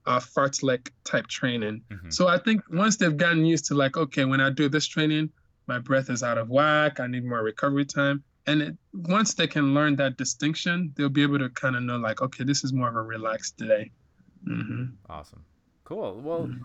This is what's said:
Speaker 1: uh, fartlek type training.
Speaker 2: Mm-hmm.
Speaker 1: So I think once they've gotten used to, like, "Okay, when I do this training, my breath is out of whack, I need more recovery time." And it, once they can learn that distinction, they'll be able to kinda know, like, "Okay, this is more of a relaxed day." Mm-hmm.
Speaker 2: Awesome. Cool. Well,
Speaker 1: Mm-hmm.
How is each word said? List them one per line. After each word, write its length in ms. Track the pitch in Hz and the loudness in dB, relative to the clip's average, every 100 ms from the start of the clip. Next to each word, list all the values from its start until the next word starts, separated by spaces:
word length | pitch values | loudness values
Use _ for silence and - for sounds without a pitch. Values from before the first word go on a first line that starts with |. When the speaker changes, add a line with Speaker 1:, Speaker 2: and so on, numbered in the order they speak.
| - | -2
Speaker 1:
uh, 120 | 123 | -2
fartlek 720 | - - 139 - 135 123 - - | 0 0 0 0 0 0 -4 -18
type 240 | - 143 - | -4 -4 -4
training. 560 | - 131 120 107 107 - | -4 -2 -2 -4 -6 -12
Speaker 2:
Mm-hmm. 180 | 95 85 | -16 -6
Speaker 1:
So 180 | - 180 | 0 2
I 120 | 175 | 2
think 240 | 226 220 - | 2 0 0
once 260 | 165 214 202 | 0 2 4
they've 180 | 180 147 | 2 2
gotten 300 | 170 165 160 | 2 4 4
used 200 | 160 - | 2 2
to, 100 | 143 | 2
like, 220 | 135 156 | 2 0
"Okay, 280 | 147 147 131 | -2 0 2
when 160 | 135 | 4
I 80 | 135 | 2
do 180 | 135 143 | 2 2
this 200 | 151 - | 0 -2
training, 420 | 160 156 151 156 - _ _ - | 0 2 2 -2 -6 _ _ -8
my 100 | 123 | -6
breath 320 | 123 135 131 | 0 0 0
is 140 | 120 | -2
out 160 | 120 117 | -2 -2
of 100 | 113 | 0
whack, 500 | 131 151 151 151 139 | 2 4 4 2 0
I 60 | 123 | -4
need 180 | 123 | -4
more 200 | 123 117 | -4 -2
recovery 420 | 110 - 143 139 139 | -2 0 0 2 0
time." 380 | 143 139 143 - _ - | 0 0 0 -6 _ 0
And 160 | 151 | 0
it, 140 | 151 165 _ | 0 -6 _
once 420 | 196 170 202 214 - | -8 0 2 2 0
they 100 | 160 | 0
can 300 | 156 139 143 | 2 4 4
learn 200 | 151 139 | 4 2
that 200 | 135 127 | 0 0
distinction, 760 | 127 - 147 160 175 175 165 139 | -6 -2 -2 -2 -2 -2 -2 -2
they'll 140 | 143 | 0
be 120 | 139 | 2
able 160 | 143 143 | 2 2
to 120 | 127 | -2
kinda 280 | - 135 123 | -2 -2 0
know, 180 | 123 123 | -2 -2
like, 260 | 113 110 | -2 -2
"Okay, 200 | 131 - | -4 -2
this 200 | 131 139 | -2 -2
is 100 | 135 | 0
more 160 | 131 123 | 0 0
of 60 | 117 | -2
a 80 | |
relaxed 540 | 110 110 110 110 - - | -4 -6 -4 -6 -8 -8
day." 340 | 113 107 110 - _ _ _ _ - | 0 0 0 -14 _ _ _ _ -8
Mm-hmm. 380 | 58 110 117 127 - - | -6 -6 -6 -8 -10 -16
Speaker 2:
Awesome. 380 | 78 73 80 - _ _ _ | -16 -16 -20 -20 _ _ _
Cool. 380 | - 190 131 98 | -14 -10 -8 -8
Well, 260 | 147 165 123 | -8 -6 -6
Speaker 1:
Mm-hmm. 160 | 123 | -10